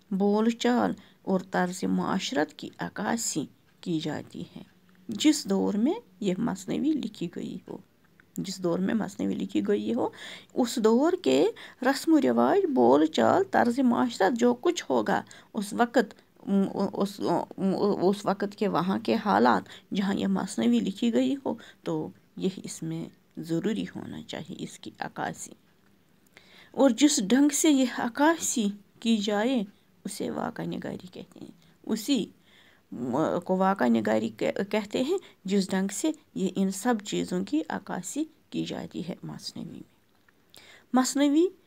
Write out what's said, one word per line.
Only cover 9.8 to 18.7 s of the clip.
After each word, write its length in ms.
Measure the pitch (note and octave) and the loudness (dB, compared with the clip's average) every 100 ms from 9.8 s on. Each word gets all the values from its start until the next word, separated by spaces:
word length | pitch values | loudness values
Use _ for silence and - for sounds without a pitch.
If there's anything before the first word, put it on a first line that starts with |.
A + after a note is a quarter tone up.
| G#3+ | 0
हो, 200 | A#3 A4+ - - - - | -2 -4 -6 -16 -18 -10
उस 240 | - A#3+ - | -2 0 2
दौर 380 | G#3+ A#3 D#4+ F4+ | 4 6 4 2
के 180 | C4+ C4 F#4+ - - - | 2 4 2 0 -16 -4
रस्म 320 | B3 C4+ - | 0 0 4
व 40 | D#4 | 4
रिवाज, 460 | B3+ A#3 A#3+ G4 F#4 | 6 4 4 4 2
बोलचाल, 800 | B3+ A#3+ C#4+ D#4 - A3+ D4+ | 4 6 6 4 4 4 4
तर्ज 360 | G4 - A#3 A#3+ | 4 2 2 2
माशरत, 500 | B3+ B3 B3+ - F#4+ | 2 2 0 2 0
जो 200 | A#3 A#3+ A#3+ | 4 2 2
कुछ 260 | F4 E4+ | -2 -2
होगा 400 | - B3+ G#3 F#3+ - - - | 0 0 0 -2 -4 -18 -12
उस 180 | A3 G3 | -8 -6
वक़्त, 400 | G3+ A#3+ C4 A3+ - _ _ | -2 0 2 0 -4 _ _
उम, 220 | - G3 | 0 2
उस, 560 | G3 - G3 - G3 - | 2 0 -4 -2 -4 -2
उस 1040 | A2 E3 - - F#3+ F3 G3+ - F3 G3+ - | -2 -2 -2 -4 -2 2 2 2 2 0 -2
वक़्त 280 | G3 G3+ | -2 -4
के 140 | - G3+ | -2 0